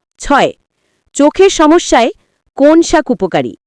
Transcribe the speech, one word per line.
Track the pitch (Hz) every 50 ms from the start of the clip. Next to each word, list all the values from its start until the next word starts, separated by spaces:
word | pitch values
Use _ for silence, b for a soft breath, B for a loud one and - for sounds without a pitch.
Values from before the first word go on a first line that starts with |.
| _ _ _ -
ছয়, | - - 277 254 185 139 - _ _ _ _ _ _ _ _ _ _ _ -
চোখের | - 277 302 - - 381 392 - -
সমস্যায় | 311 294 320 349 - - 320 254 226 302 - _ _ _ _ _ _ _ _ -
কোন | 269 294 320 330
শাক | 330 - - 311 294 -
উপকারী? | 240 - 196 175 - 151 131 113 - - _